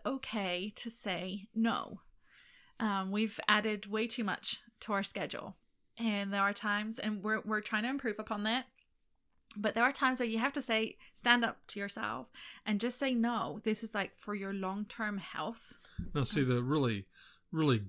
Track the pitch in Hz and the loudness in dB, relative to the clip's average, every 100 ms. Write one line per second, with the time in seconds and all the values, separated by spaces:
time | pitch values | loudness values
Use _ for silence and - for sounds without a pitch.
0 | - 269 - 226 190 180 202 - 233 - | -4 -4 -4 -2 -2 -2 -4 -8 -6 -4
1 | 208 175 185 196 190 214 226 - - - | -2 -4 -4 -6 -6 0 2 2 -4 -10
2 | - - _ - - - - - 220 196 | -16 -20 _ -20 -20 -20 -20 -4 0 0
3 | 190 208 220 - - 214 214 208 202 214 | 0 0 0 0 4 4 4 -4 -2 -2
4 | 226 - 208 170 - - - _ - 196 | 0 0 -2 0 -2 -4 -6 _ -2 0
5 | 196 - 170 - - - _ _ _ - | 2 0 -4 -6 -8 -14 _ _ _ -4
6 | 226 202 202 202 196 208 214 208 214 226 | 0 0 0 2 2 2 0 0 -2 -2
7 | 214 208 202 214 - 214 208 214 233 277 | -2 -2 0 0 0 -2 0 0 0 0
8 | 247 202 214 214 214 247 - _ _ _ | -2 -4 -4 -2 0 0 -2 _ _ _
9 | _ _ _ _ _ - 208 - 240 277 | _ _ _ _ _ -2 0 4 4 4
10 | 269 254 233 220 254 285 269 220 220 - | 2 2 0 2 0 0 0 2 0 -6
11 | - - 240 240 233 - - - 202 - | -12 0 4 6 4 -2 -8 -6 -6 -4
12 | 214 127 - - - - - 208 233 240 | -4 -4 -8 -16 -18 -8 0 2 2 2
13 | 269 247 226 233 143 156 - 220 226 208 | 2 4 4 2 -2 -2 0 0 0 -2
14 | 190 - - 208 196 196 190 196 208 - | -4 -6 -6 -4 -4 -2 -2 -2 -6 -4
15 | 214 202 - - 160 233 - - - - | -4 -4 -6 -6 -6 -6 -14 -20 -12 -8
16 | - 151 131 - 127 123 123 151 131 104 | -4 0 2 4 4 4 4 2 4 0
17 | 98 - - - _ 160 151 117 | -4 -16 -20 -20 _ 2 4 4